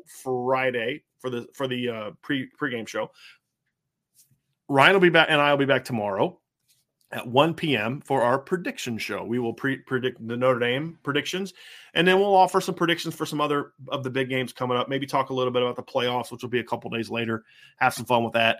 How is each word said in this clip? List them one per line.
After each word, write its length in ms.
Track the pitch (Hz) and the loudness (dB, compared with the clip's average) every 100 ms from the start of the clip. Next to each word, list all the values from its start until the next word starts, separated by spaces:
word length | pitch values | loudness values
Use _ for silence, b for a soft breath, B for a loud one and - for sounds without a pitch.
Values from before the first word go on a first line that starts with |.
| - | -10
Friday 960 | - 131 127 123 131 131 123 113 151 _ _ | -12 -6 -2 0 0 0 -2 -4 -6 _ _
for 100 | 131 | -8
the, 160 | 120 - | -8 -10
for 140 | - 135 | -6 -4
the, 220 | 123 120 | -4 -4
uh, 220 | 113 104 - | -6 -10 -10
pre-, 260 | - 139 123 - | -6 -6 -6 -8
pregame 280 | 147 120 104 | -6 -6 -8
show. 240 | 110 107 B B B _ _ _ _ _ _ _ _ _ _ _ _ - | -8 -8 B B B _ _ _ _ _ _ _ _ _ _ _ _ 0
Ryan 260 | 139 151 | 6 8
will 80 | 196 | 8
be 80 | 180 | 6
back, 180 | 165 156 | 6 6
and 120 | 151 | 4
I 100 | 143 | 4
will 60 | 143 | 4
be 80 | 135 | 4
back 180 | 131 | 0
tomorrow 560 | - 117 104 98 170 - _ _ _ _ _ _ - | 0 -4 -2 0 -2 -4 _ _ _ _ _ _ -14
at 160 | 120 120 | -12 0
one 280 | 123 165 160 | 2 2 2
P 200 | 160 117 | -2 0
M 260 | 110 143 | -2 -6
for 200 | - 135 | -2 0
our 160 | 120 135 | 2 0
prediction 600 | - 185 262 - 127 107 | 0 -4 -4 -8 -8 -8
show. 240 | - 98 | -6 -6
We 160 | 90 123 | -4 -4
will 140 | 117 | -4
pre-, 260 | 113 135 131 | -4 -4 -4
predict 460 | - 131 127 - 113 | -4 -4 -4 -6 -8
the 100 | 120 | 0
Notre 220 | 127 120 | 2 2
Dame 400 | 120 131 160 160 | 0 -2 -6 -10
predictions, 540 | 147 143 143 185 190 - B B B 165 | -6 -4 -4 -6 -8 -14 B B B 2
and 120 | 180 | 4
then 120 | 190 | 4
we'll 160 | 202 190 | 6 4
offer 260 | 185 190 | 4 2
some 140 | 185 175 | 0 -2
predictions 400 | 170 165 165 156 | 0 -2 -4 -8
for 100 | 156 | -6
some 160 | 147 | -2
other 300 | 147 143 143 - 127 | 0 -2 -4 -12 -8
of 160 | 139 | -6
the 80 | 127 | -4
big 180 | 135 127 | -4 -2
games 240 | 131 123 | -4 -4
coming 240 | - 127 123 | -4 -2 -2
up. 100 | 123 | -2
Maybe 200 | 139 139 | -4 -2
talk 240 | 139 131 | -2 -2
a 20 | |
little 180 | 131 127 | -2 0
bit 120 | 123 | 0
about 120 | 123 120 | -2 -4
the 60 | |
playoffs, 500 | 117 131 123 123 117 | -4 -2 0 -2 -6
which 120 | 117 | -10
will 80 | 120 | -4
be 80 | 120 | -4
a 40 | |
couple 280 | - 120 113 | -2 -6 -6
days 180 | 117 107 | -6 -4
later. 360 | 117 113 110 - b b b | -4 -4 -4 -8 b b b
Have 180 | 127 - | 0 0
some 100 | 113 | 0
fun 180 | 120 | 2
with 100 | 113 | 2
that. 260 | 117 113 | 2 2